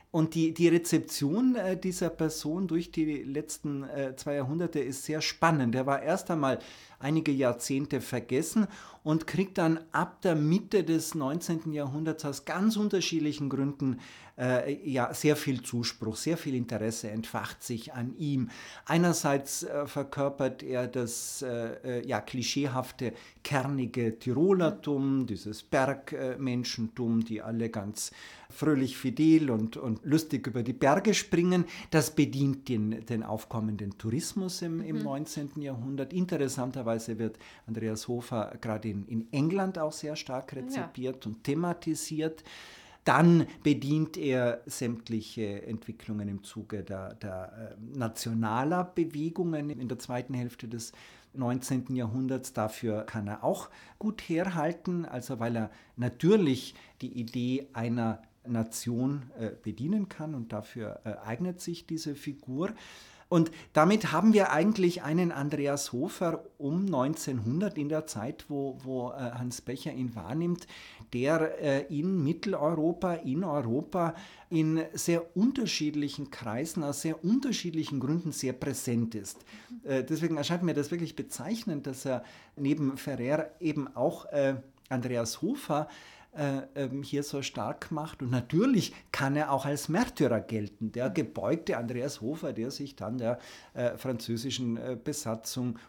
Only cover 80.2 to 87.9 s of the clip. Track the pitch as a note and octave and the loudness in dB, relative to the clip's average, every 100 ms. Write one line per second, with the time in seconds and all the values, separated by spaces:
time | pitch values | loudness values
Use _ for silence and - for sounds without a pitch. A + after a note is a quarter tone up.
80.2 | E3 D#3 C#3+ F3 F3 C#3+ C#3+ F3 D#3+ - | 0 0 0 0 0 0 0 -2 -4 -6
81.2 | - - C#3+ A3+ - D3 C#3 C3 C#3 B2 | -8 -8 -6 -4 -4 -4 -6 -6 -2 -4
82.2 | - - - - C#3 D3+ C3+ C3+ D3+ B2 | -4 -18 -16 -2 0 2 0 -2 -4 -2
83.2 | B2 D#3 D#3 - D#3+ D3 C3 A#2+ C3+ - | 0 0 -2 -4 -2 -2 -2 0 0 0
84.2 | - C#3+ C3+ C3 - _ - B2+ A#2+ A#2+ | -2 2 2 0 -6 _ -4 -2 0 0
85.2 | A#2 - F3 C#4+ - D3+ D3+ - - - | -2 -2 -2 -2 -2 -2 -2 -8 -20 -20
86.2 | - D#3+ C#3+ C3+ - C#3+ C3+ C#3 - C#3+ | -14 -4 -2 -2 -4 -4 -4 -4 -2 -2
87.2 | C#3+ C#3 A#2+ - A2 - - | -2 -4 -4 -4 -4 -4 -6